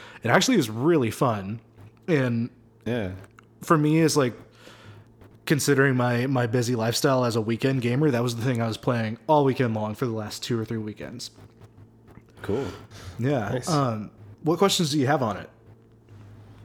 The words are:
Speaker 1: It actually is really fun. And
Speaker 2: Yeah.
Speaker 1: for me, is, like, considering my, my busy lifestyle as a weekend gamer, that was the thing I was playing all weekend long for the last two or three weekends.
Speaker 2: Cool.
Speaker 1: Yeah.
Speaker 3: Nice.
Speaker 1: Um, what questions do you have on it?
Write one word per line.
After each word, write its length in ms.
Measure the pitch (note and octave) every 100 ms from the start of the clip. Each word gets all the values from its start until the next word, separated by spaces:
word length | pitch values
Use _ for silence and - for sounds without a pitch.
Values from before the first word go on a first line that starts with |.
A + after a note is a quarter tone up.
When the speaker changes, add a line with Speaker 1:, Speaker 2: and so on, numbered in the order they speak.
| - -
Speaker 1:
It 60 | A2+
actually 280 | D3 F#3+ A#3+
is 120 | A#2
really 400 | A2 D3 E3 A2+
fun. 480 | - C3+ G#2+ F#2+ A2+ - - - - -
And 420 | D3+ B2+ A#2 A#2+ - - _ -
Speaker 2:
Yeah. 260 | B2 F#2+ F#2 - - - -
Speaker 1:
for 140 | - E3
me, 220 | D3+ D#3
is, 160 | D#3+ D3
like, 180 | B2+ - - - - - - - - - - - -
considering 500 | D3 - C3+ C#3 B2+
my, 320 | B2 A#2+ C3
my 180 | C3 A#2+
busy 300 | B2 A#2 B2+
lifestyle 480 | A2+ A2 D3 C3 B2
as 100 | A#2
a 60 |
weekend 400 | G#2+ A2+ C3+ C3+
gamer, 300 | A#2+ B2 D#3
that 100 | A#2+
was 140 | B2 A#2
the 60 |
thing 180 | B2 A#2+
I 60 | A2+
was 100 | G#2
playing 400 | - A#2+ A2 A#2 -
all 160 | D3+ C#3
weekend 280 | B2 B2
long 220 | A2 G#2+ G#2+
for 100 | B2+
the 60 |
last 320 | A2 G#2 -
two 160 | - A#2
or 60 | A2
three 120 | A2+
weekends. 540 | G#2+ G#2 D2 B2 - - - - - - - - - - - -
Speaker 2:
Cool. 220 | - A2 C3 - - - - -
Speaker 1:
Yeah. 320 | A#2+ C#3+ G2+
Speaker 3:
Nice. 180 | B2+ B2
Speaker 1:
Um, 420 | D3+ C3+ A2 G#2 - - -
what 160 | D3+ E3+
questions 320 | G3 - D#3+
do 80 | D3+
you 80 | B2+
have 160 | D3+
on 140 | A#2 F#2+
it? 120 | - - - - - - - - - - - -